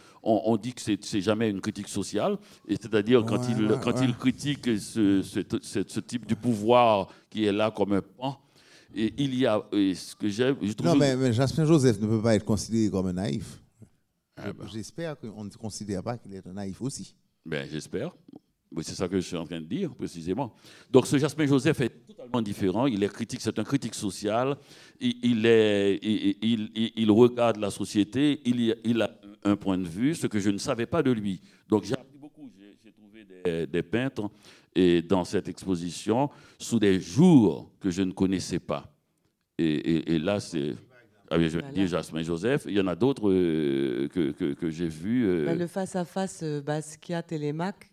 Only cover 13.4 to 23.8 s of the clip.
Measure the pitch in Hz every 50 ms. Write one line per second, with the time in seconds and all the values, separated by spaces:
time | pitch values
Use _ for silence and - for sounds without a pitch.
13.4 | - - - - - _ _ _ - - _ _ _ _ _ _ _ _ _ -
14.4 | 65 - - - - 98 95 110 98 - - - 170 165 147 - - 113 92 107
15.4 | 107 98 - - - 107 - - 107 101 101 90 85 113 120 113 - 98 98 95
16.4 | - 90 92 101 101 98 90 - 113 135 - - 95 - _ _ _ _ _ _
17.4 | - 82 80 71 69 67 76 76 - - - 90 127 175 - _ _ _ - -
18.4 | _ _ _ _ _ - - 80 76 - 82 - 95 87 95 95 82 - 90 82
19.4 | 82 76 87 82 78 80 107 180 202 151 123 - 90 80 - 85 78 82 92 120
20.4 | 139 113 - _ - - - - - _ - 127 120 - 156 139 143 139 - -
21.4 | 156 135 139 135 117 160 139 - 131 113 - - _ - - - 131 120 123 120
22.4 | 110 104 101 - 101 92 90 107 131 143 110 98 101 98 - - 117 - - 120
23.4 | - 113 101 - 110 - 135 135